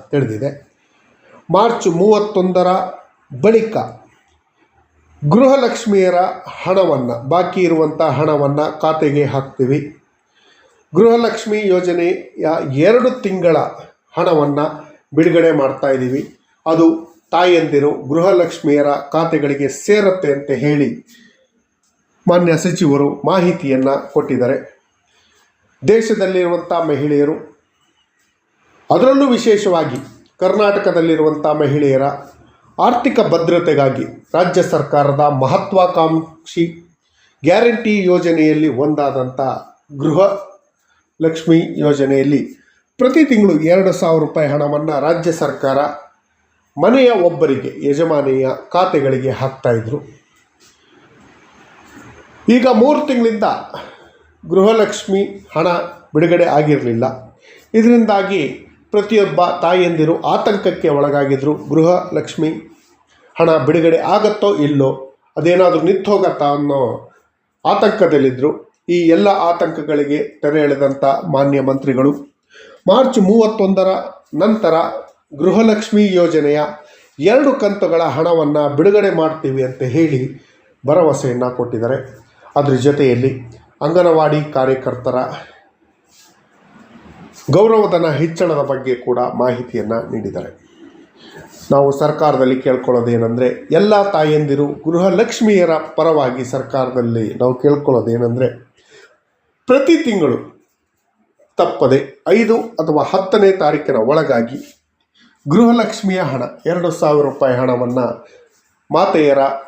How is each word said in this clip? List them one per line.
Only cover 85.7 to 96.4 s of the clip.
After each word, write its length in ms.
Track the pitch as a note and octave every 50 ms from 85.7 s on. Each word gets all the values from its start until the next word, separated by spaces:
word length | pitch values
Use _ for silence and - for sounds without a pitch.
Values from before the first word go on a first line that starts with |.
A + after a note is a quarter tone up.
| _ _ _ _ _ _ _ _ _ _ _ _ _ _ _ _ _ _ _ _ - - - - - - - - - - - - - - - -
ಗೌರವಧನ 580 | - C4+ A3 A3+ A3+ A3 G#3 F3+ F3+ E3 E3+ D#3+
ಹೆಚ್ಚಳದ 480 | C#3+ C3 E3 D#3+ E3 - F#3 D#3+ D3+
ಬಗ್ಗೆ 380 | C#3+ B2 C3+ C3 B2+ B2 C3 B2
ಕೂಡ 240 | B2 - B2+ A#2+ A#2+
ಮಾಹಿತಿಯನ್ನ 760 | B2 - - - B2 B2+ A#2 A#2+ B2 - - A2 - G#2+ A2+
ನೀಡಿದ್ದಾರೆ. 560 | A2+ - - - A2 G2+ G2 F#2 F#2 F#2 G2+ - _ _ _ _ _ - - - - - _ _ _ - - - - - - - - - -
ನಾವು 200 | C#3+ C#3 C#3 C#3
ಸರ್ಕಾರದಲ್ಲಿ 680 | C#3 - D#3 D3+ D3+ - D#3 D3+ C3+ C3 C3 B2+ C3 C3
ಕೇಳ್ಕೊಳ್ಳೋದೇನೆಂದ್ರೆ, 1080 | - C#3 B2+ B2+ - C3 B2 A#2+ A#2 A#2+ A#2+ A2+ A2+ A2+ A#2+ B2 B2+ B2 B2 - - -
ಎಲ್ಲ 400 | D3 F3 G3+ G#3 G#3 G3+ G3 G3
ತಾಯಂದಿರು 560 | F3 D#3 D#3 D3+ D3+ D3+ D3+ C#3 C#3 C#3+ C#3+
ಗೃಹಲಕ್ಷ್ಮಿಯರ 1040 | C#3+ C#3+ - - D#3+ E3+ E3+ F#3+ G3 F3 G3 A#3 A#3 - - A#3 G#3+ G3+ F#3 F3 E3
ಪರವಾಗಿ 720 | D#3+ D#3 - - - D#3 D#3 E3 D#3 D3+ C3+ B2+ B2 C3